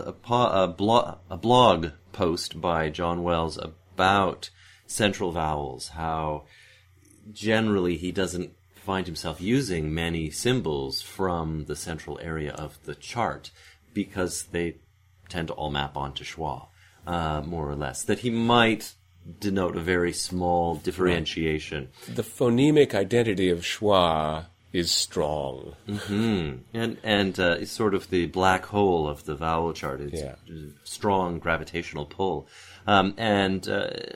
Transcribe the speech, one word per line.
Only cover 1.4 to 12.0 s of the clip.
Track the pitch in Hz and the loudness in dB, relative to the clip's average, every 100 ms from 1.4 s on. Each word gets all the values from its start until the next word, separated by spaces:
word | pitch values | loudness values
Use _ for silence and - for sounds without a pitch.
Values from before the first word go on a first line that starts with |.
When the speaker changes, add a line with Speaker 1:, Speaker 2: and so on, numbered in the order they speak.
| 113 127 117 85 80 - - | 4 8 8 8 2 -8 -10
Speaker 1:
post | - 90 85 - 80 | 0 0 0 -4 -4
by | 90 82 78 | 0 0 0
John | 80 85 87 | 0 -2 0
Wells | 87 85 82 - | 2 2 0 -4
about | 80 - _ - 95 101 92 - - _ - - - | -10 -14 _ 2 4 6 2 -2 -10 _ -20 -20 -8
central | - 104 98 92 | 0 0 0 -2
vowels, | 82 78 76 69 62 - | -2 -2 -2 -4 -10 -12
how | 82 82 80 78 76 - - - - _ _ _ _ 107 | -8 -4 -4 -4 -6 -10 -20 -20 -20 _ _ _ _ -20
generally | 104 104 110 110 101 90 80 | -6 2 2 4 2 2 0
he | 90 | -2
doesn't | 92 90 87 - - _ - | -2 -2 -2 -8 -12 _ -14
find | 98 95 87 | -4 -2 -2
himself | 78 85 80 | -6 -6 -4
using | 92 135 120 85 78 | 0 0 0 -2 -2
many | 80 85 82 78 | -2 -2 -2 -4
symbols | - 120 127 80 71 67 - | -2 0 0 0 -4 -4 -6
from | - - 95 85 80 78 73 | -8 -4 -2 -2 -2 -4 -6
the | 73 | -8
central | 87 80 | -8 -10